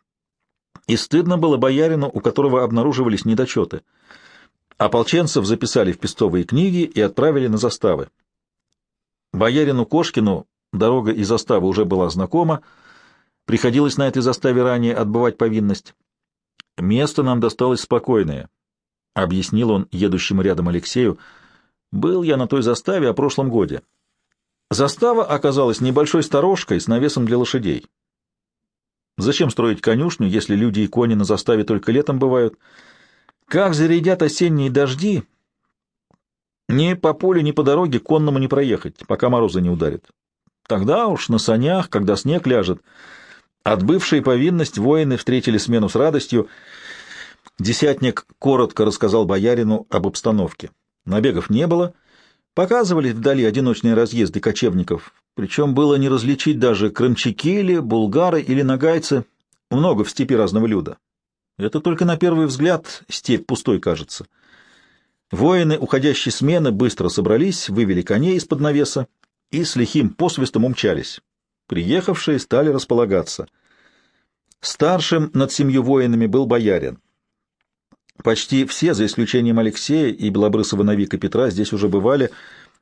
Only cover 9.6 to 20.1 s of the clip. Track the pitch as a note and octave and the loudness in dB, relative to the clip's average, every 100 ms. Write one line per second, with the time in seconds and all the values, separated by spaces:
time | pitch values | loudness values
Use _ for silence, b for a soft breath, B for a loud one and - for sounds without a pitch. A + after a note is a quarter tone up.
9.6 | C#3+ C3 A2+ D3+ D#3+ - G#2+ F2 - _ | 2 0 0 0 0 0 0 0 -6 _
10.6 | _ F#2+ A2 B2+ A2 A#2 G2 A2+ - G#2+ | _ 0 2 2 0 -2 0 -2 0 0
11.6 | F#2 F#2+ F#2+ F#2 F2 E2+ F#2+ E3 E3 D3+ | 2 0 0 0 0 -2 -2 0 0 -2
12.6 | b b b b b b b b - A2+ | b b b b b b b b -4 0
13.6 | B2 B2+ D3 C3+ C3+ C3 B2 A#2+ C3+ B2 | 2 2 0 0 -2 0 -2 0 0 2
14.6 | B2 B2 A#2 A2+ G#2+ A2+ A#2+ - A2+ A2 | 0 0 -2 -2 -2 0 0 0 -2 0
15.6 | G#2 G2 - _ _ _ _ _ _ _ | 0 -2 -8 _ _ _ _ _ _ _
16.6 | _ - F2+ A#2 D3 D3+ C3 B2 A2+ - | _ -6 -2 0 0 0 0 0 0 0
17.6 | B2+ B2 - A#2+ - A2+ E2 C#2 B1 _ | 0 0 0 -2 2 0 0 -4 -12 _
18.6 | _ _ _ _ _ - F#2 F#2 F2+ G#2+ | _ _ _ _ _ -4 -2 -2 -2 0
19.6 | A#2+ G2+ F#2+ F2 G2 | 2 0 -2 -2 0